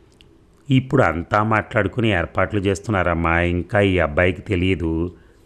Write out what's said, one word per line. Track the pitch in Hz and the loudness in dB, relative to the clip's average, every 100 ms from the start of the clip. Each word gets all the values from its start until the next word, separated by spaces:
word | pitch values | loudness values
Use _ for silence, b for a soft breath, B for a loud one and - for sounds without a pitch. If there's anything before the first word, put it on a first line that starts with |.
| b - - _ _ _ - | b -20 -20 _ _ _ -2
ఇప్పుడు | 131 131 143 | 0 2 2
అంతా | 95 80 - 104 | 2 0 -2 0
మాట్లాడుకుని | 110 107 - 117 98 - 113 | 2 0 0 -2 -2 -2 0
ఏర్పాట్లు | 92 82 - 90 104 | 0 -2 -2 -2 0
చేస్తున్నారమ్మా. | 98 95 - 98 87 82 82 85 | -2 -2 -2 -2 0 0 2 2
ఇంకా | 87 87 87 104 | 0 -2 -2 0
ఈ | 101 90 | 2 2
అబ్బాయికి | 78 73 90 87 | 0 2 0 0
తెలియదు. | - 92 92 92 82 80 90 b b b | -4 -2 0 0 -2 -2 -4 b b b